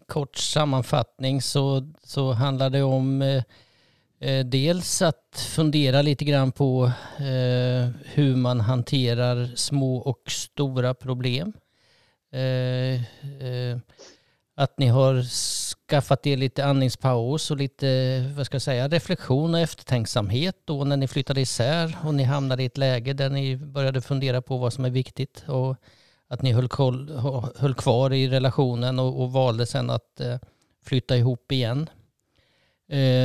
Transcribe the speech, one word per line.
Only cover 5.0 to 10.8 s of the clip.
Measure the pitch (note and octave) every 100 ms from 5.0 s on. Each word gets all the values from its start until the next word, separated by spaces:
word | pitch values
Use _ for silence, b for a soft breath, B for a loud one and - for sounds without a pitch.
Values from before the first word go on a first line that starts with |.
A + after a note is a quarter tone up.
att | - - _ - - -
fundera | D#3 D3 C#3 C3+
lite | D3 C#3 D3
grann | C#3+ C3
på, | - C#3 B2+ B2+ B2 B B
eh, | C#3 C3 B2+ B2 B2 B2+ B2 B2
hur | - - C#3+ B2+
man | B2 B2
hanterar | G#2 B2+ A#2 C#3 B2 A#2 B2 A#2+ B2 A#2+
små | - C#3+ C3+ B2+
och | C#3 A#2+ -
stora | - - - C#3 B2+